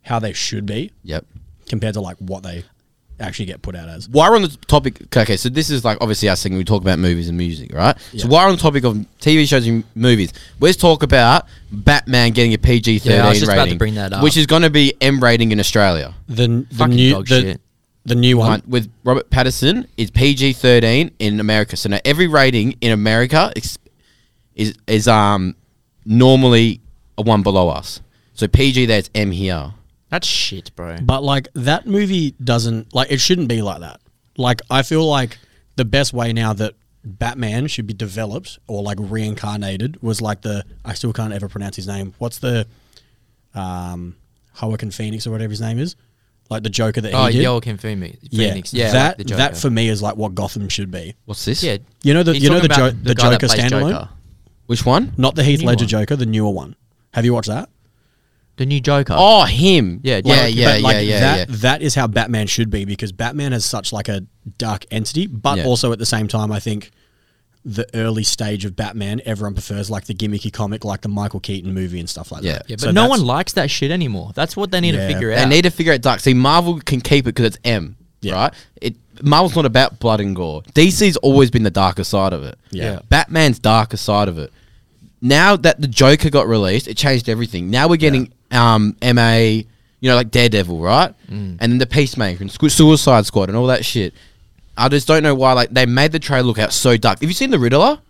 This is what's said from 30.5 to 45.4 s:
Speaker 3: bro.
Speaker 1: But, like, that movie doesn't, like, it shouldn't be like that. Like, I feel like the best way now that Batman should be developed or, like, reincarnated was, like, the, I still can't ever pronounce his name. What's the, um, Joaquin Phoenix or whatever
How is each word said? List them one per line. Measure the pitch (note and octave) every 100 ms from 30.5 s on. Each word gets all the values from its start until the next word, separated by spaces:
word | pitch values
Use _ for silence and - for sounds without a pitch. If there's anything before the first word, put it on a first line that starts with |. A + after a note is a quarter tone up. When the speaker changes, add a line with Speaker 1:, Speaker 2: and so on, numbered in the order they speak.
| F#2+ - -
Speaker 3:
bro. | E2+ E2
Speaker 1:
But, | A#2+ C3+
like, | C#3 C#3 C3+
that | - B2+ E3 A#3+
movie | G3 G3+ F#3 D3+ -
doesn't, | B2 A#2+ A2+ A2+ A2
like, | B2 C3
it | C#3
shouldn't | - F3+ C3+
be | A#2
like | G2+ E2+
that. | E2 - _ _ _ -
Like, | B2 A#2+ -
I | C3
feel | C3+ D#3 D#3+
like | C#3+ A#2+ - _ _ _ -
the |
best | A#2+ C3+ C#3+
way | B2 A#2
now | A2+ A2+
that | G#2 G#2+ - _ _
Batman | G#2 F#2+ A#2 C3 A2+ A2+ D3
should | - G#2+
be |
developed | G2+ G#2+ G2 G#2+ B2 F#3 - -
or, | G#2
like, | G2+ G2
reincarnated | G2+ A2 G#2+ G#2 G#2+ G#2 G2 F#2+ A#2+ D#3
was, | A#2 G#2+
like, | A2 G2+
the, | A2 G2+ - -
I | -
still | A2 A#2+
can't | G#2+ A2
ever | G2+ G2
pronounce | G2 G2 -
his | F#2+
name. | G2 F#2+ -
What's | A#2+ -
the, | C3 A#2 G#2+ _ _ _ _ _ _ _ _
um, | G#2 F#2 F2+ F2 F2 F2 F2 _ _ _ -
Joaquin | A2 A2 G#2+
Phoenix | - G#2+ G#2+ A#2
or |
whatever | A2